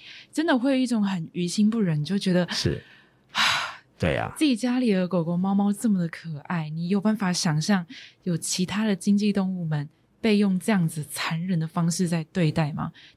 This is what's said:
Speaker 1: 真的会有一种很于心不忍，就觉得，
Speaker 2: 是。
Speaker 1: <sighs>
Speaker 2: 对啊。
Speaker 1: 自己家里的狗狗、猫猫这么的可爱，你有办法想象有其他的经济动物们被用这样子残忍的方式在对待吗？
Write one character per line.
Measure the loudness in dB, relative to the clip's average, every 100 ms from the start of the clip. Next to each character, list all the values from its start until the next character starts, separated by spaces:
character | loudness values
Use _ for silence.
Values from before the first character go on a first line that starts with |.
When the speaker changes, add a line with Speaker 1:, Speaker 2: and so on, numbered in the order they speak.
| -16 -20 -8
Speaker 1:
真 | -2 2
的 | 2
会 | 2 2
有 |
一 | 2
种 | 2
很 | 0 -2 -4
于 | -4 -2
心 | 2 2
不 | 2
忍， | 0 0
就 | -2 -2
觉 | 2
得， | 2 2
Speaker 2:
是。 | 0 -2 -2 -8 -20 _ _ _
Speaker 1:
<sighs> | -2 0 0 -6 -10 _ -2
Speaker 2:
对 | 0 0
啊。 | -2 0
Speaker 1:
自 |
己 | 0
家 | 2 0 0
里 | 2
的 | 2 2
狗 | -2
狗、 | -2 -2
猫 | 0
猫 | 2 2
这 | 0 2
么 | 2
的 | 0
可 | -6 -10 -10
爱， | -6 -6 -4
你 | -6 0
有 | 0
办 | 2 0
法 | 0
想 | 0 0 0
象 | 2 0 0 -12 -20 _
有 | -4 -4
其 | -4 -4
他 | -2 0 0
的 |
经 | 0 2 2
济 | 2
动 | 0 -2
物 | -2
们 | -2 -4 -4 _ _ _
被 | 2 4
用 | 4 2
这 | 2
样 | 2 2
子 | -2 -8
残 | -6 -4 -4 -2
忍 | -2
的 | 0
方 | 0 0
式 | 0 0
在 | 0
对 | -2 0 2
待 | 2 -2
吗？ | -2 -6 -8 -20